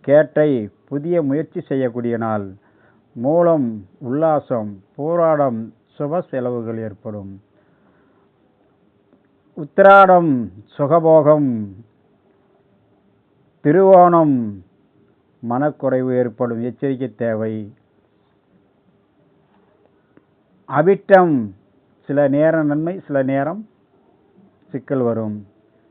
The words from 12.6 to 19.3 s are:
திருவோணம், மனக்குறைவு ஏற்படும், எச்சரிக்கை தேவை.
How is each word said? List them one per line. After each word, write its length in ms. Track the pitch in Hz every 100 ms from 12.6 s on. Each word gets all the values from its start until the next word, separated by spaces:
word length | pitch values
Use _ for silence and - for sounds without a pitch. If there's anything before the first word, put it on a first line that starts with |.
| _ _ _ _ _ _ _ _ _ _
திருவோணம், 920 | 147 170 190 190 180 170 156 131 110 98 90 _ _ _ _ _ _ _ 117
மனக்குறைவு 680 | 123 147 143 135 131 127 127
ஏற்படும், 460 | 123 113 123 117
எச்சரிக்கை 540 | 120 117 139 127 131 -
தேவை. 580 | 117 110 110 110 104 - _ _ _ _ _ _ _ _ _ _ _ _ _ _ _